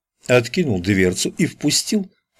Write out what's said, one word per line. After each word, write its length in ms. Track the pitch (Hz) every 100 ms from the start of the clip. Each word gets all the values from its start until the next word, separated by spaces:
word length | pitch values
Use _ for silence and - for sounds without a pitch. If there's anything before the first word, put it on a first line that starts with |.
| _ _ -
откинул 540 | 123 113 - 156 95
дверцу 540 | 85 98 92 92 - -
и 80 |
впустил 680 | 151 - 147 - - 220 190 _ _